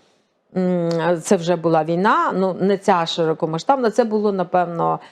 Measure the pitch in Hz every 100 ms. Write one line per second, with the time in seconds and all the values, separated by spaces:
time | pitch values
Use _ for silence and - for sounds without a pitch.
0 | _ _ _ _ _ 185 180 180 170 165
1 | 165 170 156 190 165 175 165 165 156 170
2 | 208 311 339 185 190 170 190 196 196 180
3 | 165 - 160 156 160 165 - 277 233 208
4 | 233 214 208 196 175 180 170 170 165 160
5 | -